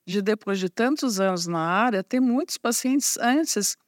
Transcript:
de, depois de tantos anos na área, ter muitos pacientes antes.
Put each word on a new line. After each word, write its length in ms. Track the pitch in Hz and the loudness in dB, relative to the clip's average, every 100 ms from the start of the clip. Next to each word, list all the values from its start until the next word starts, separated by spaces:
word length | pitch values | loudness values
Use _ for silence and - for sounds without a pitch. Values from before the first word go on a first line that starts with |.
de, 160 | - 202 | -4 -2
depois 380 | 196 214 - 196 | 0 0 -2 -2
de 100 | 185 | -2
tantos 520 | - 240 302 262 190 | 0 0 0 -2 0
anos 260 | 190 180 170 | 0 0 -2
na 140 | 170 | -2
área, 420 | 165 190 247 196 | 0 2 2 0
ter 160 | - 254 | 0 0
muitos 400 | 254 247 349 - | 2 0 -2 -4
pacientes 580 | 233 240 254 277 - - | -4 -2 0 0 0 0
antes. 580 | 233 285 320 208 190 - | 2 2 0 -2 -2 -4